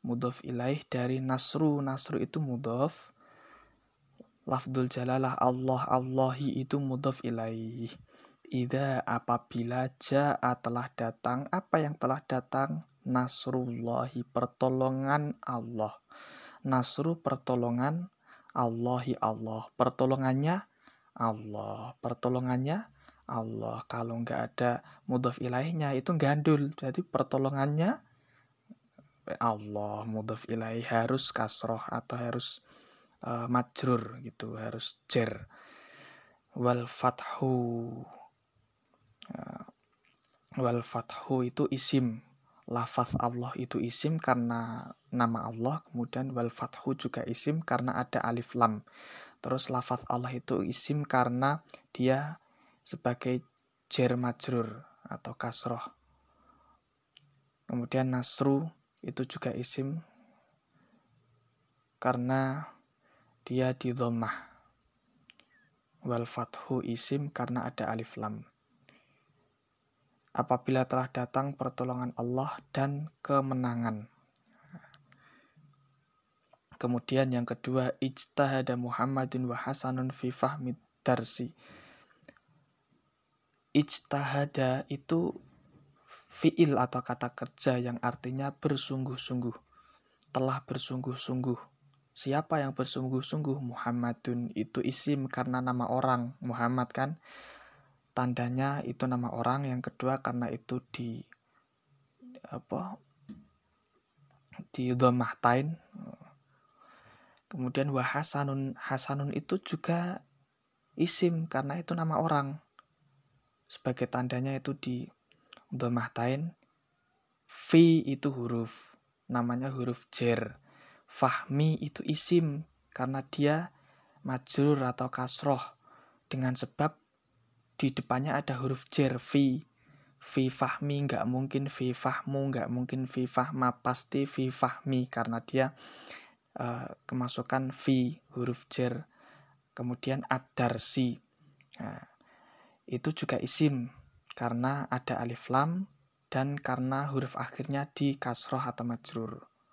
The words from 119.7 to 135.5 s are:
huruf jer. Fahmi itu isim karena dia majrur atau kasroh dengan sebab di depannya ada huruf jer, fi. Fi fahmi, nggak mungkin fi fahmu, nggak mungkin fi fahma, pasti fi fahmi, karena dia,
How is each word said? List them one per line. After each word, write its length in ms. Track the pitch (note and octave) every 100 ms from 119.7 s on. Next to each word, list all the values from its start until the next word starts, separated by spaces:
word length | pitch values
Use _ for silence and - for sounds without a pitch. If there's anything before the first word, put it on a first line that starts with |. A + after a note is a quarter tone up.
| C3+
huruf 320 | B2 A#2+ -
jer. 480 | - A#2+ A2+ A2+ - _ - - - _
Fahmi 720 | - C3 - - C#3+ D#3 D#3
itu 180 | D3 - -
isim 580 | D3+ - F3 D#3+ C#3+ D#3+ _ _ -
karena 320 | B2+ C3+ C3+
dia 480 | - C#3+ D#3 F3 _ _ _ _ _ -
majrur 560 | B2+ - - C#3+ C#3+ B2+
atau 240 | - B2+
kasroh 500 | - B2+ - C#3+ C3 - - _ - - _ _
dengan 240 | C3+ B2+ B2+
sebab 400 | B2 - D3+ - _ _ _ _ _ _ _ -
di 160 | C3+
depannya 480 | C3+ - B2+ D3 C3+
ada 200 | C#3+ B2+
huruf 280 | C3 B2+ -
jer, 320 | - C3+ B2
fi. 400 | - C#3+ C#3 B2+ - _ _ - _ _
Fi 300 | - - C3
fahmi, 560 | - B2+ - C#3+ C#3+ C#3
nggak 200 | A#2+ A2+
mungkin 400 | B2+ C3+ D3 C#3
fi 240 | - B2+
fahmu, 560 | B2 C3 - - C#3 C#3
nggak 180 | B2+ -
mungkin 320 | B2 B2+ C3 B2+
fi 240 | - B2+
fahma, 540 | - B2 C3 B2+ - C3
pasti 400 | B2 - C#3 C#3
fi 240 | - C3
fahmi, 560 | - B2+ - C#3 B2+ B2+
karena 380 | - A#2 A#2
dia, 320 | -